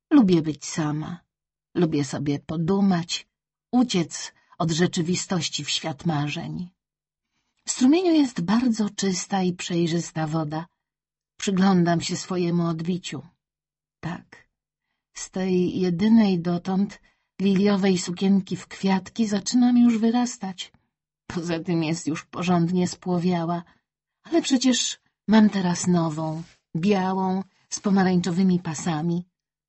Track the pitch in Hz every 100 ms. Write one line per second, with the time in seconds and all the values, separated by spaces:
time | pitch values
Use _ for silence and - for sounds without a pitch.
0 | _ 294 190 170 160 139 - - 151 151
1 | 160 175 _ _ _ _ _ - 170 151
2 | 139 143 143 143 - 160 165 196 202 170
3 | 175 - - _ _ _ _ 247 247 190
4 | 151 - - - _ - 165 160 180 180
5 | 165 175 - 160 139 - 143 - 160 143
6 | 165 147 147 165 151 156 180 _ _ _
7 | _ _ _ _ _ _ - - 254 339
8 | 359 320 269 - 170 226 247 220 208 -
9 | 196 180 - 196 180 175 - 170 170 170
10 | - 160 156 156 151 156 175 _ _ _
11 | _ _ _ - - 185 190 180 170 165
12 | 131 175 - 180 170 170 170 160 165 180
13 | - 143 - _ _ _ _ _ _ _
14 | 160 175 - - _ _ _ _ _ _
15 | _ - - 190 190 180 180 - 180 170
16 | 214 226 202 175 170 175 190 190 196 -
17 | _ _ _ - 196 185 202 202 196 180
18 | - 175 196 196 190 170 - - 196 190
19 | 185 - 214 202 - 247 247 240 240 226
20 | 226 247 240 - 190 185 - _ _ _
21 | _ _ - 180 170 165 175 165 156 165
22 | - 165 - - 180 175 170 180 180 -
23 | 185 175 180 175 165 170 - _ _ _
24 | _ _ 226 330 - 262 262 240 - -
25 | _ _ - 220 208 196 180 175 180 175
26 | 165 156 160 160 165 _ _ 160 196 196
27 | 185 190 190 190 190 _ _ - 208 196
28 | 185 180 180 170 190 180 165 151 180 151
29 | 170 170 - _ _ _